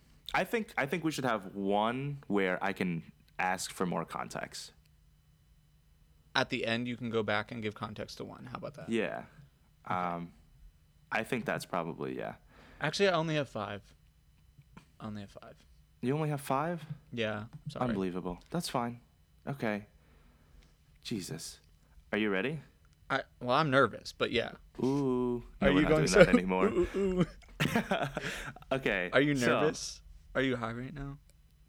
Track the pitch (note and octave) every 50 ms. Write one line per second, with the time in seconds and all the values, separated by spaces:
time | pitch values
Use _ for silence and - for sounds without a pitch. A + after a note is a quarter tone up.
0 | _ - - - - - - C#3+ F#3+ - - A#3 G#3+ - - - C3 D3 G3 F3
1 | D#3 D#3+ D3 - C3 B2+ A2+ G#2+ F#2+ F#2 F2+ G2+ G2 G2 G2+ G#2 G#2+ A2+ A#2+ C3
2 | C#3 C#3+ C#3+ C#3 - - G2+ G2+ F#2+ F#2 F#2 - - G2 F#2+ - G2+ F2+ E2+ E2
3 | - - - _ - _ - - F#2 F#2 F#2 F#2+ - - - - F#2+ F2 E2+ E2+
4 | D#2+ - - - B1+ - - - - - - - - - - _ - _ _ _
5 | _ - - _ _ _ - _ _ _ - _ _ _ _ _ _ _ _ _
6 | - _ - - - - - C3 B2+ - C3+ A#2+ - A2+ A2+ A#2 B2 B2 A#2+ A2+
7 | A#2+ A#2 A2 A2+ G#2+ G#2+ G#2 G#2 G#2 - A#2+ A#2 G#2+ G#2+ G2+ - A2 A2 G#2+ G#2
8 | - - - - - G2+ - - C3 B2+ B2 - - B2 - - - - A2+ A2+
9 | G2 C#2 G#1+ A1+ - - - - - - _ _ _ _ _ _ - - F#2 F2+
10 | F2+ F2 E2+ E2+ F2 E2 - - - - - - - - - - _ _ _ -
11 | _ - - G#2+ A2 - C3+ A#2 G#2 - E2+ D#2+ - - - F2+ E2 E2 C#2+ -
12 | C#2+ C2 C2 B1 G#1+ G#1+ - - _ - - - - - - - - D#3 D#3 -
13 | G3+ F#3+ F3 D#3+ D#3+ E3 D#3 D3+ C#3 - - A2 G#2 G#2 G#2 G2+ - - - -
14 | _ - _ _ _ _ _ _ - - - - - - - - - _ _ -
15 | - A2 G#2+ G#2 G2+ G2 - - - A#2 C#3+ - - - - - - _ _ _
16 | - B2 C#3 D#3 D#3 D3 D3 C#3 C#3 - C3+ C3+ D3+ E3+ F3 E3 - - D3 -
17 | - - - A#2 A2 G#2+ G#2+ G#2 G#2+ - - - - D3+ - - B2+ B2 A2 G2
18 | F#2+ F#2 F2 F#2 E2+ F2+ F2 - - - - E3+ F3 - - C3 A#2+ A#2+ A#2+ A#2+
19 | - _ _ _ _ _ _ _ - - C#3 C3+ B2 A2 G#2 G2+ G#2 - - -
20 | - - - - - - - _ - _ - - - - _ _ _ _ - -
21 | - - A#2+ G2 F2 - D#2 E2 - - - - _ - - - _ _ - -
22 | - - - G#2 G#3+ G#3+ G2 F#2 G2 C3 D#3+ C#3+ - - - _ - - - _
23 | - - - C3+ - - _ - B2+ B2 B2 D3 D#3+ D3 B2+ C#3 C3 G#2 - -
24 | - - - - A#2+ A2 - A2+ - - - - - - - - - B2+ C#3 C#3+
25 | C#3 C3 B2+ B2 B2 B2 A#2+ A#2+ - - - - F#3+ C#3 C#3 C#3+ D3+ - - D#3
26 | D#3 - - G#3+ F3 - - - F3+ F#3 F#3 - - G#3 - - F3+ - - F#3+
27 | G3+ F#3+ F#3 F3+ E3+ - - - - - - - - - - A3+ - - G3 -
28 | - C#3+ - D3+ - C#3 - - - - - - - - C3+ C3+ C3+ C3 G#2 F#2+
29 | F2 F2+ - B2+ C#3+ D3 C#3+ C3+ B2 E3 D3 A#2 G#2 D#3 E3 - - - - -
30 | - - - - - - - B2+ C3 C3+ B2 A#2+ A#2 A2 A2+ A#2+ B2+ C3+ - C#3+
31 | C#3 C#3 C#3 C#3+ - - - - - - - - -